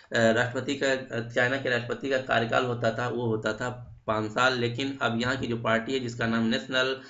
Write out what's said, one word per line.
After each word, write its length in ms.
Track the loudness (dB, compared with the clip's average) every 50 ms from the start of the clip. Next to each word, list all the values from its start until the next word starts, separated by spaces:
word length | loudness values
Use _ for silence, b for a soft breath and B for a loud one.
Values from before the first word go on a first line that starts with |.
| B B 2
राष्ट्रपति 640 | 4 4 6 6 4 2 0 -2 -4 -4 -4 -2
का, 420 | 0 0 0 0 0 -2 -4 -6 -6
अ, 120 | -6 -2
चाइना 280 | 0 2 2 2 2 0
के 120 | 0 0
राष्ट्रपति 400 | 0 0 0 -4 -6 -4 -2 0
का 80 | 0 0
कार्यकाल 480 | 0 0 2 2 2 2 2 2 2
होता 320 | 2 0 0 0 0 0 0
था 100 | -2 -4
वो 180 | -2 -2 0
होता 280 | 0 0 0 0 -2 -2
था 460 | -2 -4 -6 -6 -8 -12 -16 -18 -8 -4 -2
पाँच 240 | -2 0 -2 -2
साल, 280 | 2 2 4 4 4 2
लेकिन 380 | 0 0 0 -2 -2 -4 -2 -2
अब 200 | 0 0 0 0
यहाँ 160 | 0 0 0 -2
की 100 | -2 -2
जो 100 | -2 -2
पार्टी 360 | 2 2 2 2 2 0 -2
है 60 | -2
जिसका 280 | -2 -4 -4 -2 0 0
नाम 160 | 2 2 2
नेशनल 580 | 2 2 0 -2 -2 0 0 2 0 -2 -4 B B